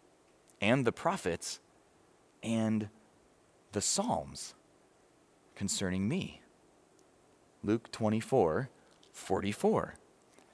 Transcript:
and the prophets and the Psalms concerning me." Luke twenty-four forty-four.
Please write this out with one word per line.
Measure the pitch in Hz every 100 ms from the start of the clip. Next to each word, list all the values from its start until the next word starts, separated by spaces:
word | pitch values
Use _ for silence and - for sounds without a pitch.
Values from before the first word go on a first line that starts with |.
| _ _ _ _ - -
and | 101 135
the | 117
prophets | - 165 190 90 85 - - _ _ _ _ _ _ _ _
and | 110 113 110 110 104 - - _ _ _ _ _ _
the | 104
Psalms | - - 226 80 71 - - - _ _ _ _ _ _ _ _ _
concerning | - 101 - 95 95 101
me." | 185 - - - _ - _ _ - _ _ _ _ _ _
Luke | 98 113 -
twenty-four | - 110 110 - 135 85 87 131 - - - -
forty-four. | - - 92 95 - 202 147 - - - _ _ - -